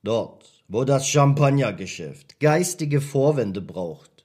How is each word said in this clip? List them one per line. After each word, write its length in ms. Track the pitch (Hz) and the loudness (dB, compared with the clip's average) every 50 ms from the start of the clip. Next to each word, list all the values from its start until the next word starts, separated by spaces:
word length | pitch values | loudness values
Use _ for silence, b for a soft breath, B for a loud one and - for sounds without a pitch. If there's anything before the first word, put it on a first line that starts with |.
| - | -4
Dort, 600 | 104 113 113 90 - - _ _ _ _ _ _ | -2 -2 -2 -4 -6 -12 _ _ _ _ _ _
wo 160 | _ 95 113 131 | _ -4 -2 0
das 260 | 131 139 131 139 - | 2 2 0 0 2
Champagnergeschäft 1300 | - 147 143 139 139 143 147 139 139 139 131 110 98 85 95 90 - - 82 73 69 - _ _ - _ | 4 4 6 6 6 4 4 4 4 2 0 0 -4 -6 -10 -12 -12 -12 -12 -14 -14 -16 _ _ -8 _
geistige 640 | 143 151 151 170 180 180 - - 160 147 143 143 | 2 2 2 2 0 -2 -4 -6 -4 -2 -2 -2
Vorwände 600 | 143 - - 143 135 147 151 139 113 101 92 101 | -2 -2 -2 2 2 2 2 0 -2 -4 -4 -8
braucht 500 | 87 - 82 90 90 85 78 - _ _ _ _ _ | -10 -10 -10 -10 -8 -10 -10 -14 _ _ _ _ _